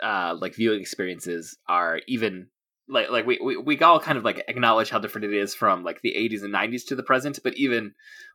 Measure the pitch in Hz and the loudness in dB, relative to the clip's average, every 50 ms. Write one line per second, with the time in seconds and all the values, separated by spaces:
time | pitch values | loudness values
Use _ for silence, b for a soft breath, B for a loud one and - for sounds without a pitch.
0 | - 110 104 95 90 85 85 85 90 90 - - 113 113 107 101 92 - - - | -6 -4 -2 -2 -2 -2 -4 -4 -6 -6 -2 0 2 2 2 0 -2 -6 -6 -6
1 | 98 90 90 82 - 90 85 85 82 - - _ _ - 87 87 87 82 82 80 | -6 -6 -6 -8 -8 -6 -6 -6 -8 -10 -16 _ _ 0 0 2 2 0 -2 -4
2 | - - 127 117 113 107 92 92 92 - _ _ _ _ _ _ _ - 135 123 | -4 -4 -4 -2 -2 -2 -4 -6 -14 -18 _ _ _ _ _ _ _ -2 0 0
3 | 107 - 123 117 113 123 120 - - 135 - - 127 147 151 - 165 170 170 156 | 0 2 0 0 2 0 0 0 0 -4 -4 -2 -2 0 2 6 8 8 8 6
4 | - - 147 127 104 113 101 - - - 120 123 120 117 110 113 110 - 123 110 | 4 0 -2 0 0 -2 -2 -2 -4 -6 -2 2 4 4 6 4 4 2 0 -2
5 | 104 107 - 110 107 101 104 101 101 101 - - 117 104 95 90 87 87 82 - | -2 -4 -6 -4 -4 -2 0 0 0 -2 -2 0 2 2 2 2 -2 -6 -6 -4
6 | - 117 - 98 113 113 110 104 101 101 101 95 104 110 120 123 - - 139 127 | -4 -2 0 0 -2 -2 -2 -4 -4 -2 -2 0 0 -2 -4 -6 -6 -6 -8 -4
7 | - - 131 127 131 143 139 - - 127 - - 139 131 120 117 107 104 - B | 0 2 2 2 2 -2 -6 -4 -4 -4 0 0 2 2 2 0 -2 -4 -12 B
8 | B B B B B B | B B B B B B